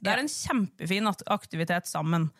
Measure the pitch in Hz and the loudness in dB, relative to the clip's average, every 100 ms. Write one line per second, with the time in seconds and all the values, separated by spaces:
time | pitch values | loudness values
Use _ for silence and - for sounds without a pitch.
0 | 190 226 294 - - 277 190 - 165 190 | -2 0 0 -4 0 0 0 -2 -2 0
1 | 214 - - 196 - 165 165 175 - 160 | 0 0 0 -2 -2 -4 0 0 -2 -2
2 | 156 170 160 | 2 2 2